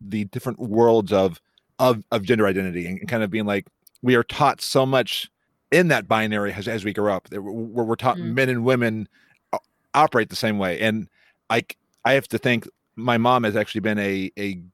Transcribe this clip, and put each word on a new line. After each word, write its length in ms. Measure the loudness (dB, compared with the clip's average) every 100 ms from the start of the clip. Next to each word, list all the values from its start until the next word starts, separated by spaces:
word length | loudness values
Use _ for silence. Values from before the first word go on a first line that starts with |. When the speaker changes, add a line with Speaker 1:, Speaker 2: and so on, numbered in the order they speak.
Speaker 1:
the 240 | -8 -6
different 340 | -6 -8 -8 -8
worlds 540 | -2 4 6 6 4
of, 280 | 2 2 -2 _ _ _ 0
of, 240 | 2 2 -2
of 120 | -4
gender 240 | 0 2 2
identity 400 | 0 -2 -6 -8
and, 120 | -8
and 100 | -6
kind 140 | -4
of 80 | -2
being 160 | -4 -2
like, 200 | -4 -6 _ _ _
we 120 | 2 2
are 80 |
taught 360 | 2 0 0 0
so 260 | -2 0 2
much 440 | 0 0 -6 -10 _ _ _ _
in 180 | 2 4
that 200 | 0 0
binary 420 | 0 0 -2 -2
as, 140 | -4 -6
as 160 | -6
we 120 | -4
grow 200 | -2 0
up, 140 | -2 -6
that 140 | -12
we're, 100 | -10
we're, 320 | -10 -6 -4
we're 100 | -2
taught 220 | 0 0 -2
Speaker 2:
Mm. 160 | -2
Speaker 1:
men 160 | 0 0
and 160 | 0
women 420 | 2 2 0 -2 -8 _ _ _ _
o-, 60 | -8 -8 _ _
operate 380 | 2 2 2 0
the 60 | -2
same 220 | -2 0
way. 220 | -2 0
And 280 | -2 -2 -6 _ _ _ -4
I, 120 | -2 -4 -10 _ _ 2
I 80 |
have 120 | 2 0
to 100 | -2
thank 280 | 0 0 -4 -18 _ -6
my 220 | 0 2
mom 260 | 4 4
has 100 | 2
actually 280 | 0 -2 -2
been 160 | -2 -2
a, 340 | -2 -2 -4 -6
a 160 | -8 -8 -14